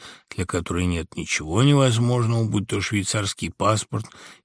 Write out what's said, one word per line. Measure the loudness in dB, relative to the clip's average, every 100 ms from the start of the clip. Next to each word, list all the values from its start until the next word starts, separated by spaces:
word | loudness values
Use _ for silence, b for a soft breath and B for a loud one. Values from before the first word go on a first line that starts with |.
| B B B -8
для |
которой | -4 -4 -2 -2
нет | 0 -2 -4 -8
ничего | -6 -6 0 2
невозможного, | 4 6 4 2 2 2 2 2
будь | 0 0 -2
то | -4
швейцарский | -2 -2 -2 -2 -4 -4 -6
паспорт | 0 2 2 -2 -6 -8 B B B